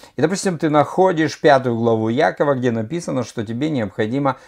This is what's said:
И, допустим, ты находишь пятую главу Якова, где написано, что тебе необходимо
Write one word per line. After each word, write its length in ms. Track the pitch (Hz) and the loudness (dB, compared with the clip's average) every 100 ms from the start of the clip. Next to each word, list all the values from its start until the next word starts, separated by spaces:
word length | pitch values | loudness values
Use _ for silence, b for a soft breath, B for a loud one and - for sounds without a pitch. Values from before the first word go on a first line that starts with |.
| B | B
И, 80 | - | -4
допустим, 340 | 156 190 202 165 | -2 -2 -4 -2
ты 140 | 160 | 0
находишь 680 | 151 139 - 185 160 156 - | 2 2 2 2 2 -2 2
пятую 360 | 156 135 123 117 | 4 4 4 0
главу 340 | 117 113 110 | 2 2 0
Якова, 440 | 120 175 165 151 | 0 0 0 0
где 160 | 135 123 | 2 0
написано, 540 | 113 110 170 165 139 | -2 -4 -6 -6 -6
что 200 | 113 - | -6 -6
тебе 240 | 110 117 151 | -6 -4 -4
необходимо 680 | 143 104 - 110 131 139 - | -4 -4 -4 -2 0 -2 -4